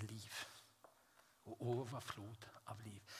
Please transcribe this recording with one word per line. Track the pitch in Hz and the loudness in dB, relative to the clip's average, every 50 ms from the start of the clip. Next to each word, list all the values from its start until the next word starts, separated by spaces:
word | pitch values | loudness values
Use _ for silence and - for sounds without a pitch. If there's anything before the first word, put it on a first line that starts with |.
| 104 | 2
liv | 104 110 110 110 110 - - - - - - - - - - - - - - - - - - - - - - - | 2 0 -2 -4 -2 -2 -2 -2 -2 -6 -12 -14 -16 -20 -18 -18 -18 -18 -18 -20 -20 -20 -20 -20 -20 -20 -14 -8
og | - - - 123 120 120 | -8 -2 4 6 8 8
overflod | 120 131 113 135 123 - - - 113 101 107 117 - - - - - - - 107 | 8 6 4 0 -2 0 0 -2 -2 -2 -4 -4 -6 -8 -10 -12 -10 -4 -4 -4
av | 104 | -2
liv. | 110 107 101 101 - - - | -4 -6 -6 -6 -8 -8 -8